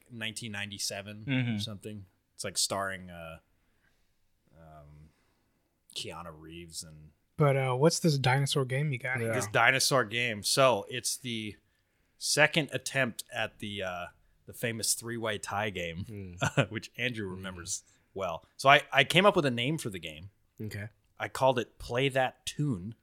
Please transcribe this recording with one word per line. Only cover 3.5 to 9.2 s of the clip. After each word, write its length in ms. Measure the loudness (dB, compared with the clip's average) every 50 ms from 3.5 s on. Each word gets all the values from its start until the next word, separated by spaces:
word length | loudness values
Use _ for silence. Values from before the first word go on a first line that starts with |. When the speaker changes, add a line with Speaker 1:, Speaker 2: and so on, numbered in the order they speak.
| _ _ _ _ _ _ _ _ _ _ _ _ _ _ _ _ _ _ _ _ _
Speaker 1:
um, 520 | -20 -20 -20 -20 -20 -20 -20 -20 -20 -20 -20 _ _ _ _ _ _ _ _ _ _ _ _ _ _ _ -14 -12
Keanu 380 | -10 -10 -10 -10 -12 -12 -14 -14 -16
Reeves 420 | -16 -16 -14 -14 -14 -14 -14 -14 -14
and 260 | -14 -18 -20 -20 -20 _ _ _ _ _
Speaker 3:
But, 220 | 2 4 4 4
uh, 180 | 2 2 0 2
what's 240 | 4 4 4 4 4
this 180 | 2 2 2
dinosaur 460 | 4 4 4 4 4 2 2 2 0 0
game 300 | 0 -2 -2 -2 -2 -2
you 60 | -4
got? 200 | -4 -4 -4
Speaker 2:
Yeah. 140 | -2